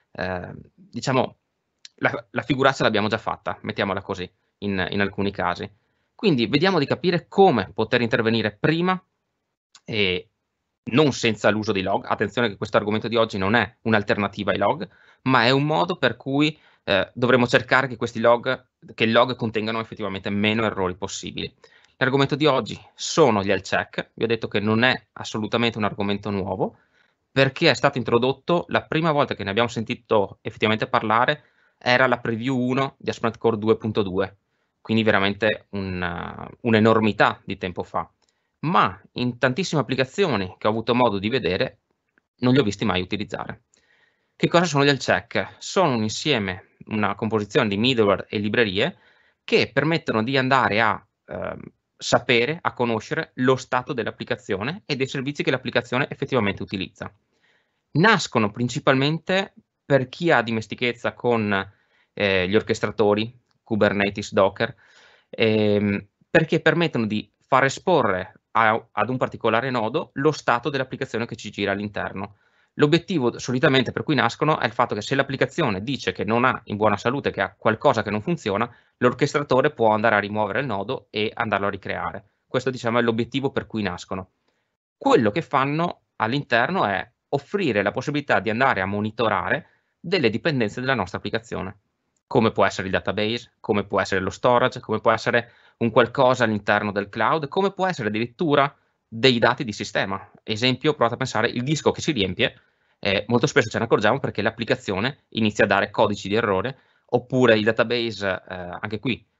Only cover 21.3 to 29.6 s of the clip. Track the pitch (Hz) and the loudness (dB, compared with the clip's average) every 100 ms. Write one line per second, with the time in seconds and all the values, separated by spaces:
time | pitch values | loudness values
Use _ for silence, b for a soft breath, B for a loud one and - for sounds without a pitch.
21.3 | - - - b b b _ 127 135 135 | -10 -10 -14 b b b _ 0 2 0
22.3 | 143 151 131 104 - - - - - 143 | 2 2 0 -2 -10 -16 -12 -4 4 4
23.3 | 107 95 95 - 92 - - - - 113 | 4 0 -2 0 -4 -4 -8 -12 -6 -4
24.3 | 113 113 110 104 110 127 - - - 113 | -2 -4 -2 0 2 2 0 -6 -16 -10
25.3 | 117 104 117 117 110 101 - 101 101 107 | -8 -4 -2 -2 -2 -4 -2 -4 -4 -4
26.3 | 101 95 95 170 b b b b b _ | -6 -4 -4 -6 b b b b b _
27.3 | 135 135 - 165 120 143 135 113 117 127 | 0 0 2 2 4 0 0 0 2 2
28.3 | 135 - 175 - 113 - 156 165 147 123 | -2 -2 -2 0 -2 -2 -2 0 0 0
29.3 | 110 98 98 | -2 -2 0